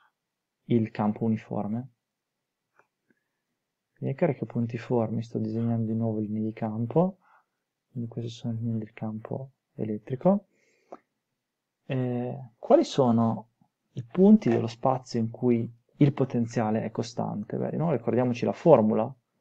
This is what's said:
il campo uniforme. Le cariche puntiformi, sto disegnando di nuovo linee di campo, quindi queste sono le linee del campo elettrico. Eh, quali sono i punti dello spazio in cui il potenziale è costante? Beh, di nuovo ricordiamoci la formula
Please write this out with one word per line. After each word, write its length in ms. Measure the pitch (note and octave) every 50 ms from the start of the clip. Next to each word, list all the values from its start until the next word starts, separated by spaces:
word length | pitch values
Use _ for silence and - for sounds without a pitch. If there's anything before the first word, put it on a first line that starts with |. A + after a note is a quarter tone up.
| _ _ _ _ _ _ _ _ _ _ _ _ _
il 240 | - B2 A#2 A2 A2
campo 360 | - - G#2+ G#2+ G#2+ - A#2
uniforme. 640 | A2+ A2 A2 - - A#2 G#2+ G2+ G#2 A2 B2 C3 - _ _ _ _ _ _ _ _ _ _ _ _ _ _ _ _ _ _ _ _ _ _ _ _ _ _ _ _ _ _ _ _ _ _ _ _ _ _ _ _ _
Le 160 | _ C3 C3 C3+
cariche 320 | - F3+ D#3 C3 - A2+
puntiformi, 760 | - - C3 A#2 A#2 A#2 - - - B2+ A#2+ A2 - A#2 A2+
sto 160 | A2+ - -
disegnando 540 | A#2 A2 G#2+ A2 A2+ A#2 A#2 A#2 A2+ A2+ A2
di 60 | A2
nuovo 220 | A2+ A2+ A2+ G#2+ G#2+
linee 240 | G#2+ G#2 G#2+ A2 A2
di 100 | A2 A2
campo, 640 | - A#2 G#2+ G#2+ A2+ A#2+ A#2 - D#3+ F3+ F#3+ - _ _ _ _ _ _ _ _ _ _ _ _ _ _ _
quindi 180 | - B2 A#2 A#2
queste 220 | - A#2+ A#2 A#2
sono 220 | A#2 - - A#2 A2+
le 60 | A2
linee 160 | A#2 A#2 A2+ A2
del 140 | G#2+ - _
campo 580 | - A2+ A2 A2 A2 - - - B2+ C3 - _ _ _ _ _
elettrico. 720 | C3 A2+ G#2+ G#2+ - - - C3 - - F3+ G3+ G#3 - _ _ _ _ _ _ _ _ _ - - _ _ _ _ _ _ _ _ _ _ _ _ _ _ _ _ _
Eh, 640 | - C3+ B2+ B2+ B2 B2 B2 B2 B2 - C3 C3 - -
quali 260 | _ - - B3+ E4+ C#4+
sono 640 | - - D3 C3 A#2+ A2+ A#2 A#2 A2+ G#2+ - - _ _ _ _ _ _ _ _ _
i 120 | _ C3 -
punti 460 | - - F3+ F#3+ G#3 G#3+ G#3+ - B2
dello 180 | A2+ A2+ A2+
spazio 520 | A2 - - - C3 C3 C3+ - - - A#2
in 100 | A2+ A2+
cui 400 | A#2 - B2+ B2 A#2+ A#2 A#2+ A#2+ - _ _ _ _
il 160 | - D3 C#3 -
potenziale 720 | - C3 B2+ - A#2+ A2+ A2+ - B2 A2 G#2+ A2 A2 G#2+
è 80 | A2
costante? 680 | - - A#2 - - A#2 A2 A2 A#2 G#2 G#2+ - -
Beh, 140 | B2+ B2+ -
di 40 | -
nuovo 160 | C3 D#3 E3+
ricordiamoci 540 | D3 - - - A2+ A#2+ - B3 - - A2
la 80 | G#2+ -
formula 600 | - - E3+ C#3+ A#2 A2 G#2+ A2 G#2+ A2+ C#3 - - _ _ _ _